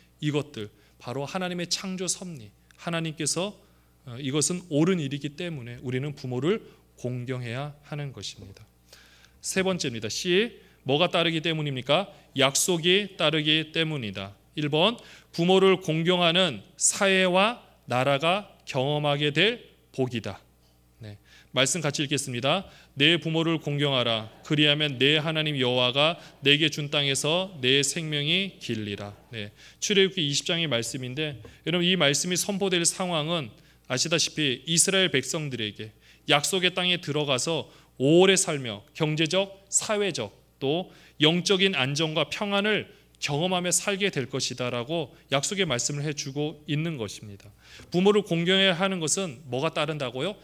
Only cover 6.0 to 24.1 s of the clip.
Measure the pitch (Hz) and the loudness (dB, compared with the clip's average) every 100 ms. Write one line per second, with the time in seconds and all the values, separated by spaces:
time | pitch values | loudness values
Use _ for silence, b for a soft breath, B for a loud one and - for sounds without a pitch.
6 | 147 - 127 123 147 220 B B B - | -4 -8 -6 -2 0 0 B B B -10
7 | 123 123 120 127 120 120 147 143 - 147 | -6 -6 -6 -6 -6 -6 -8 -12 -12 -10
8 | 143 107 98 - 98 95 - _ B B | -8 -10 -12 -14 -18 -20 -20 _ B B
9 | B B B B - 190 190 175 180 113 | B B B B -4 0 0 0 -2 -4
10 | 107 - 180 180 233 B B B - 143 | -6 -4 2 2 2 B B B 0 2
11 | 175 180 165 160 160 160 147 131 120 156 | 2 2 0 0 -2 -2 -4 -4 0 0
12 | 196 B B 131 131 - - 175 170 190 | 0 B B 2 4 4 2 2 2 2
13 | 202 - 156 156 151 156 156 165 160 151 | 0 -2 0 2 2 0 0 -4 -2 -4
14 | 110 98 98 - _ - 147 151 196 240 | -6 -8 -10 -14 _ -6 0 2 2 0
15 | B B B - 175 190 190 185 175 160 | B B B 0 4 6 6 4 0 0
16 | 165 180 175 175 185 107 - - - - | 0 2 4 2 0 -2 -12 -2 0 2
17 | 196 190 185 180 208 240 - _ - 123 | 2 4 4 4 2 0 -12 _ -2 0
18 | 127 139 160 196 202 - - 139 135 147 | 2 2 2 0 -4 -16 -6 -2 0 0
19 | 147 143 147 147 202 240 - _ _ - | 0 0 0 2 2 0 -10 _ _ -4
20 | 127 123 107 - _ _ _ _ _ _ | -2 -2 -8 -10 _ _ _ _ _ _
21 | 107 101 b b b 143 135 175 147 139 | -18 -18 b b b 4 4 2 -2 -2
22 | 139 143 - 120 135 185 - B B 127 | -2 -4 -4 -2 0 -2 -4 B B 2
23 | 147 170 165 160 165 160 156 143 143 131 | 4 4 2 0 0 0 -2 -2 0 0
24 | 117 | 0